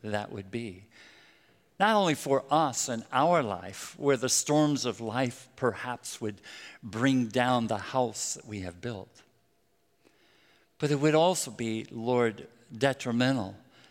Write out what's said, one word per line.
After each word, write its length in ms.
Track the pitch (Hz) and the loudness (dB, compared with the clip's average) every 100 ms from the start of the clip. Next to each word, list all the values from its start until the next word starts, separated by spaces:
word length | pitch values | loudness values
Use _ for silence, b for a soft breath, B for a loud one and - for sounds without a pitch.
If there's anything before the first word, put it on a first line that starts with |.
that 280 | 107 104 104 | -6 -6 -6
would 200 | 107 95 | -10 -10
be. 320 | 117 117 90 104 b b b b b b b b - | -8 -10 -12 -20 b b b b b b b b 0
Not 160 | 202 214 | 2 4
only 200 | 185 139 | 2 0
for 280 | 139 135 - | 2 0 2
us 400 | 151 151 - - | 2 2 -2 -4
and 140 | 117 - | -6 -2
our 300 | 131 160 170 | 2 4 4
life, 520 | 117 90 90 - - - | 2 -4 -8 -14 -14 -2
where 200 | 143 131 | 2 2
the 120 | 123 | 2
storms 560 | - - 151 151 139 120 | 0 2 4 4 2 -2
of 140 | 98 | -4
life 480 | 113 120 127 - - - | -4 -2 -2 -4 -16 -2
perhaps 640 | 131 - 127 120 - - | -2 -2 -6 -8 -10 -8
would 220 | 110 104 B B B B | -8 -8 B B B B
bring 460 | 110 107 135 131 113 | -10 0 2 4 2
down 400 | 127 123 123 113 | 2 2 2 0
the 100 | 104 | -4
house 560 | 92 131 120 - - | -2 -2 -2 -4 -8
that 140 | - - | -8 -10
we 140 | 104 | -8
have 200 | 92 87 | -8 -8
built, 400 | 120 104 - - _ _ _ _ _ _ _ _ b b b b b b b _ | -10 -10 -14 -20 _ _ _ _ _ _ _ _ b b b b b b b _
but 120 | 147 | 0
it 80 | 143 | 2
would 160 | 151 156 | 4 6
also 360 | 170 175 135 | 6 2 -4
be, 360 | 107 113 110 - | -6 -4 -4 -8
Lord, 580 | 117 117 123 117 107 - _ _ 113 | -6 0 2 2 0 -12 _ _ -2
detrimental 800 | 135 131 127 120 127 135 95 98 - b b | 0 0 -2 0 2 0 -4 -10 -20 b b